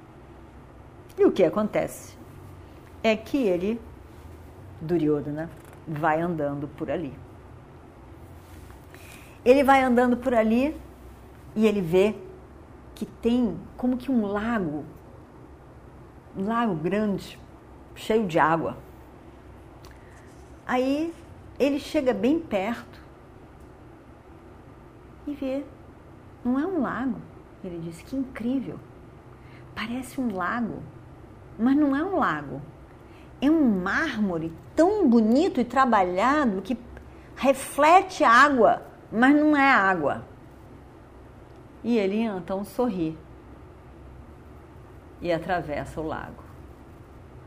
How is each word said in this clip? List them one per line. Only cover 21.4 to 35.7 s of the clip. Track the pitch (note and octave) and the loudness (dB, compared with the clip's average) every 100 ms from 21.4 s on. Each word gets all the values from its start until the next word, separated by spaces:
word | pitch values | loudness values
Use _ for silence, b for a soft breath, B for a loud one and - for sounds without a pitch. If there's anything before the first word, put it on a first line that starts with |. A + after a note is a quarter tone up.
| - - | -12 -2
ele | C#4 C#4+ | 0 -2
chega | - D#4 B3+ | -4 -2 0
bem | G3+ A#3 E4 | 0 0 0
perto | - G3+ G3+ A#3 - - - - - - - - - - - - - - - - - - - - - - - - C#4+ | -2 -4 -4 -6 -12 -20 -20 -20 -20 -20 -20 -20 -20 -20 -20 -20 -20 -20 -20 -20 -20 -20 -20 -20 -20 -20 -20 -16 -12
e | |
vê, | C#4+ C4+ C4+ C#4+ - - - - - - - | -8 -6 -6 -8 -16 -20 -20 -20 -20 -20 -8
não | A#3+ C4 | -2 0
é | |
um | F4 E4+ | 0 -2
lago. | G3 G3 C4 F3 - - - - | -2 -4 -4 -6 -10 -20 -20 -16
Ele | F#3 E3+ | -12 -10
diz, | E3 E3 | -12 -14
"Que | - | -10
incrível, | C4+ B3+ G3+ A#3 C4+ F3 - - - - - - B B B B | -8 -6 -6 -4 -4 -4 -10 -16 -20 -20 -20 -20 B B B B
parece | - A3 B3+ B3+ - | -12 -8 -8 -8 -6
um | B3 | -4
lago, | A3+ G#3+ A#3 A3 - - - - - - - - - | -4 -4 -4 -4 -8 -14 -18 -20 -20 -20 -20 -16 -2
mas | A#3+ C#4+ | 2 4
não | C#4+ C4+ | 2 0
é | |
um | F#4+ F4 | -2 0
lago. | F#3+ D3+ C#3 C3+ - - - B B B B B | 0 -2 -6 -12 -14 -18 -20 B B B B B
É | C#4 | 2
um | D#4+ B3+ F#3+ | 4 4 2
mármore | F#3 B3 D#4 A3 G3+ E3 D#3+ - - - | 0 -2 -2 -2 -2 -2 -6 -10 -4 2
tão | F4 G#4+ D4+ | 4 4 4
bonito | A#3 G#3+ C4 F4+ C4 | 6 4 4 2 0
e | |
trabalhado | A#3+ | 0